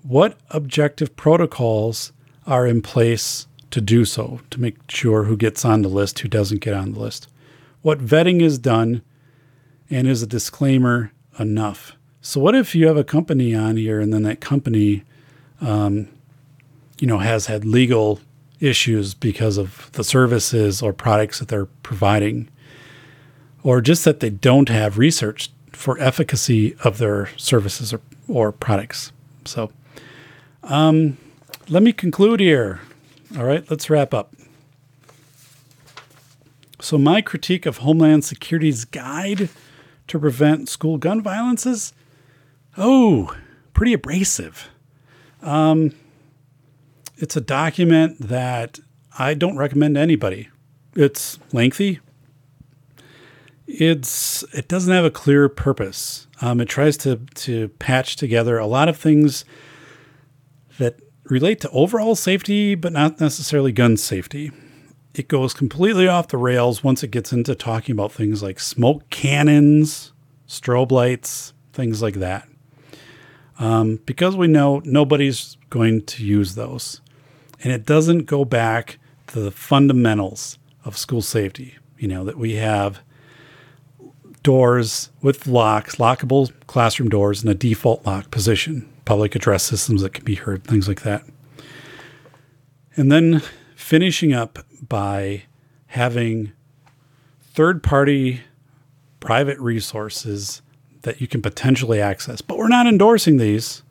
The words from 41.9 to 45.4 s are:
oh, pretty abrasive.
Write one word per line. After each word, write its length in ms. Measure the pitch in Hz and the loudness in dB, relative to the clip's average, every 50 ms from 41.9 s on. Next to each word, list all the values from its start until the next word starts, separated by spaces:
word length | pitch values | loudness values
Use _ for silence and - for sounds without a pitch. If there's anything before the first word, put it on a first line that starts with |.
| _ _ _ _ _ _ _ _ _ _ _ _ _ _ _ _ _ - | _ _ _ _ _ _ _ _ _ _ _ _ _ _ _ _ _ -2
oh, 580 | 190 240 269 262 247 214 165 113 90 - - - - - _ _ _ _ | 2 4 6 6 6 6 4 2 0 -4 -10 -18 -20 -20 _ _ _ _
pretty 200 | _ - 208 247 | _ 0 2 2
abrasive. 760 | 233 139 - 127 151 185 196 - - - 87 - - - - - _ _ _ _ _ _ _ _ _ _ _ _ _ _ | 0 0 -2 -4 -4 -2 -2 -2 -4 -6 -8 -14 -16 -20 -20 -20 _ _ _ _ _ _ _ _ _ _ _ _ _ _